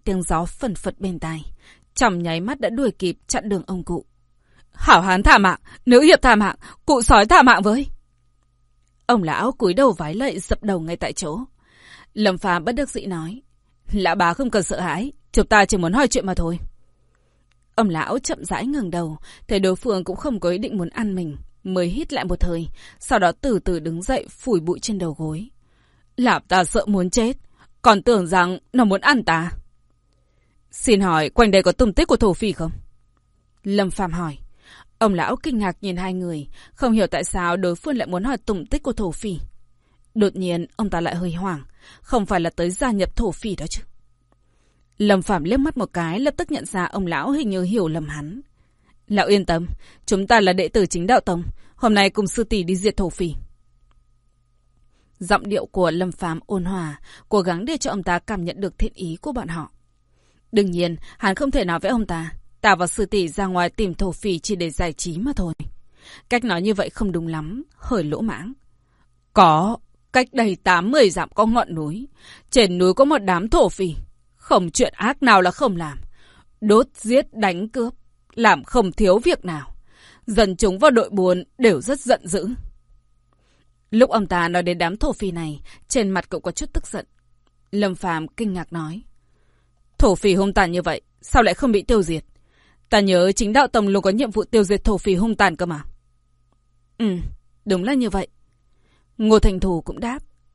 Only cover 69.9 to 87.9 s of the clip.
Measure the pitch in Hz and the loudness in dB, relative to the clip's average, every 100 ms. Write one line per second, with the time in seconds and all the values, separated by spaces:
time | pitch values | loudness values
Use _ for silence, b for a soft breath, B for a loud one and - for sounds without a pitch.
69.9 | _ _ 254 254 262 220 175 190 175 196 | _ _ 0 0 0 0 0 2 2 2
70.9 | 302 202 180 156 - 220 233 - 160 147 | 4 4 2 -6 0 2 2 -2 -6 -8
71.9 | 196 277 B B B B 262 196 175 185 | -8 -12 B B B B 2 2 4 2
72.9 | 185 277 294 196 175 220 339 214 - 185 | 4 4 4 0 -2 2 2 2 2 -6
73.9 | 147 - - _ _ - 220 170 - - | -6 -12 -20 _ _ 0 2 2 -2 -2
74.9 | - 220 277 254 196 180 - 262 170 156 | 0 -4 0 6 6 4 0 -2 -2 -8
75.9 | 135 - b b b b - 214 214 - | -12 -16 b b b b -6 4 4 4
76.9 | - 214 262 311 226 202 170 220 - 233 | -4 2 2 2 -2 -2 -2 -6 -4 -6
77.9 | - _ _ _ - 226 156 - 247 190 | -8 _ _ _ 2 4 4 2 0 0
78.9 | - 202 202 330 311 180 156 - - b | 2 4 4 2 -2 -4 -10 -12 -18 b
79.9 | b b b - 214 202 180 214 185 294 | b b b -4 2 2 2 0 4 4
80.9 | 233 - 196 185 180 - - 233 147 190 | 4 2 0 2 2 -2 2 2 2 -2
81.9 | 277 240 247 165 185 202 254 - - _ | -4 0 0 0 -6 -4 -8 -12 -18 _
82.9 | - _ _ _ _ _ _ _ _ - | -20 _ _ _ _ _ _ _ _ -2
83.9 | 220 254 220 196 175 170 180 175 175 170 | 2 4 2 0 -2 0 0 -2 -2 -4
84.9 | 202 - - 196 170 160 147 b b - | -2 -4 -4 -6 -6 -8 -10 b b -4
85.9 | 262 196 185 - 175 175 - 311 - - | -2 0 -2 -4 -8 -8 -8 -6 -6 -6
86.9 | - - _ _ _ _ _ - 202 202 | -12 -14 _ _ _ _ _ -6 -2 -2